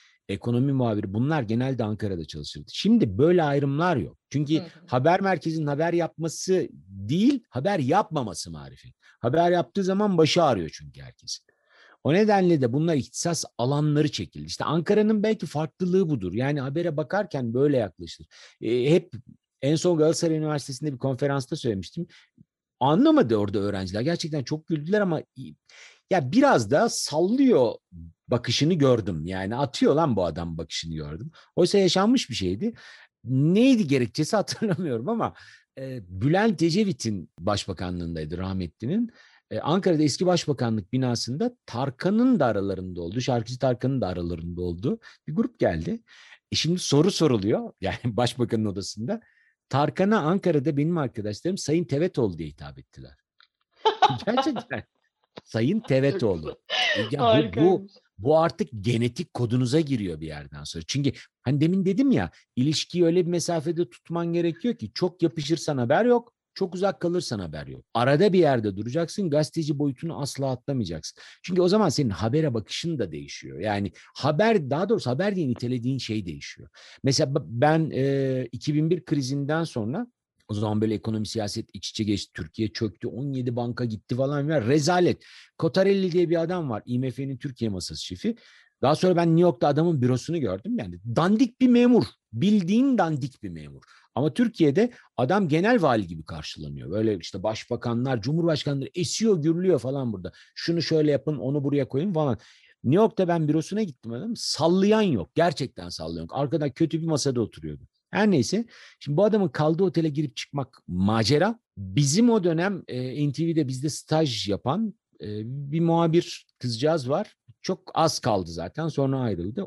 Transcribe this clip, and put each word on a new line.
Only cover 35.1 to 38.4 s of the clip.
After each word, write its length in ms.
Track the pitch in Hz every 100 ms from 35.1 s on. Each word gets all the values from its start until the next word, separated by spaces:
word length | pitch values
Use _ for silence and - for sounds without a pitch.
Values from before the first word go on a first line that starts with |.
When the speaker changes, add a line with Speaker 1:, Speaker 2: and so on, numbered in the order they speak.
| 233 131 - - - _ -
Speaker 1:
e, 200 | 135 127 90
Bülent 540 | 92 135 185 226 156
Ecevit'in 680 | 165 175 202 139 113 98 76 -
başbakanlığındaydı 1000 | 92 101 - 90 90 87 85 80 78
rahmetlinin. 720 | 85